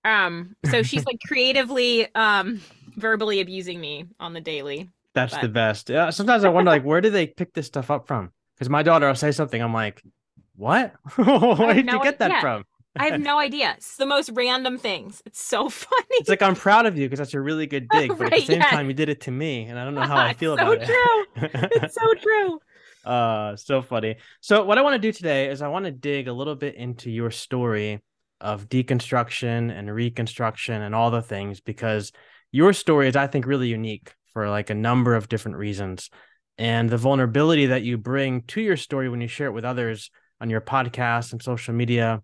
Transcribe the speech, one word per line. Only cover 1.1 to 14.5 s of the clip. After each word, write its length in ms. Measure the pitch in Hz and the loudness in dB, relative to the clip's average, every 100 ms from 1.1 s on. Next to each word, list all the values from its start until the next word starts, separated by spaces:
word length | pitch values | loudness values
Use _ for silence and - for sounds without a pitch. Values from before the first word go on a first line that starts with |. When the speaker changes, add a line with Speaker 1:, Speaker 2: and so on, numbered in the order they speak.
| 233 | -8
Speaker 2:
<laughs> 60 | - | -4
Speaker 1:
creatively, 800 | 277 254 269 247 262 240 233 220 | 0 2 2 0 0 2 2 0
um, 440 | 220 220 202 190 220 - _ - | 0 2 2 0 -6 -12 _ -20
verbally 440 | - 220 220 220 196 | -6 -2 0 0 -2
abusing 400 | 185 190 180 175 | -2 -8 -10 -10
me 260 | 151 147 175 _ | -10 -12 -14 _
on 140 | 170 | -12
the 80 | 165 | -10
daily. 480 | 160 151 143 143 180 _ _ | -8 -8 -8 -10 -12 _ _
Speaker 2:
That's 200 | 135 127 | -2 -2
Speaker 1:
But 60 | 143 | -2
Speaker 2:
the 60 | 123 | -2
best. 400 | 113 110 104 - | 0 0 -2 -2
Yeah, 180 | 139 165 | 0 0
sometimes 340 | 165 208 233 | 0 2 4
I 60 | 196 | 6
wonder, 220 | 175 180 | 6 6
like, 120 | 151 | 4
where 180 | 135 165 | 4 2
do 100 | 214 | 4
they 160 | 202 156 | 2 -2
pick 260 | - 175 | -4 -8
this 140 | - 139 | -8 -8
stuff 240 | 143 123 | -8 -4
up 160 | 147 - | -4 -2
from? 240 | 127 87 _ _ _ | -4 -4 _ _ _
'Cause 100 | 127 | -2
my 140 | 143 | 2
daughter 240 | 156 165 143 | 6 6 6
will 80 | |
say 160 | 131 151 | 2 0
something, 300 | 147 139 117 | 0 -2 -2
I'm 120 | 117 | -2
like, 280 | 113 107 - - _ _ _ _ - | -2 -4 -8 -20 _ _ _ _ -8
"What? 360 | 107 208 247 _ | 0 0 0 _
<laughs> 100 | - | -6
Where 140 | - 220 | 2 6
Speaker 1:
I 380 | 262 240 165 226 | 6 6 4 6
have 80 | 220 | 4
Speaker 2:
did 80 | |
Speaker 1:
no 80 | 247 254 | 4 2
Speaker 2:
you 40 | |
get 160 | 269 285 | 0 0
that 120 | 190 | 0
Speaker 1:
idea. 100 | 330 | 2
Speaker 2:
from?" 240 | 151 107 95 _ _ - | 0 -2 -8 _ _ -4
Speaker 1:
I 80 | |
have 160 | 294 302 | -2 -2
Speaker 2:
<laughs> 0 | |
Speaker 1:
no 180 | 294 294 | 0 0
idea. 360 | 277 285 214 - | 0 -2 -4 -4
It's 180 | - | -14
the 100 | - | -6
most 260 | 269 285 - | 0 0 0
random 440 | 233 247 | -2 0